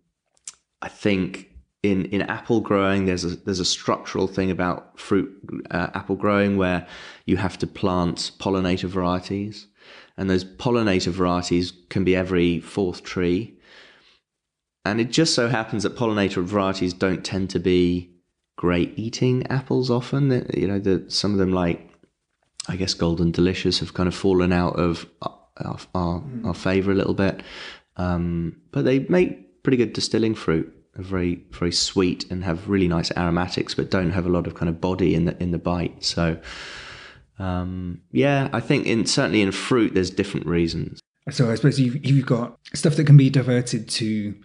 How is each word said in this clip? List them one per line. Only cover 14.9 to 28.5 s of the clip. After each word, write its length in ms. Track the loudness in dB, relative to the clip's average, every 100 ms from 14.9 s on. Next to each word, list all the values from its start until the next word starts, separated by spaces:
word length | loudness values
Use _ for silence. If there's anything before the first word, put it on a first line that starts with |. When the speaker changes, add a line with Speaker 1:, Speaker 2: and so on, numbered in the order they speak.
| -2
Speaker 1:
it 80 | 0
just 240 | 2 2
so 140 | 2 2
happens 340 | 0 -2 -2
that 140 | -4 -2
pollinator 480 | 0 2 2 0
varieties 500 | 0 0 0 0 -2
don't 320 | 0 0 0 -4
tend 240 | -4 -2
to 80 | 0
be 520 | 2 4 4 0 -4 _ _ _ _ -4
great 380 | 0 2 0 -4
eating 500 | -8 -2 0 0 0
apples 420 | -4 0 -2 2
often. 400 | 0 0 0 2
The, 160 | 2 0 -2
you 120 | 0
know, 100 | 0
the, 280 | 2 0 0
some 240 | -2 0
of 80 | 2
them, 120 | 2
like, 360 | 2 0 -2 -8 _ _ _ _ _ _ -14 -8
I 80 | -4
guess, 180 | -4
Golden 380 | 0 0 2 0
Delicious 480 | 2 2 2 0 -2
have 160 | -4 -2
kind 120 | -2
of 60 |
fallen 400 | 0 2 4 4
out 220 | 2 2 0
of 320 | 0 -2 -8 _
our, 160 | -12 -12 _ -10 -8 -8 -8 -4
our, 260 | -2 -4
Speaker 2:
Mm. 240 | -6 -8 -6
Speaker 1:
our 80 |
favour 380 | -4 0 0 2
a 40 | 2
little 200 | 0 0
bit. 260 | 0 -2 -12 -16 -16 -18 _ -6
Um, 600 | -2 0 -2 -2 -4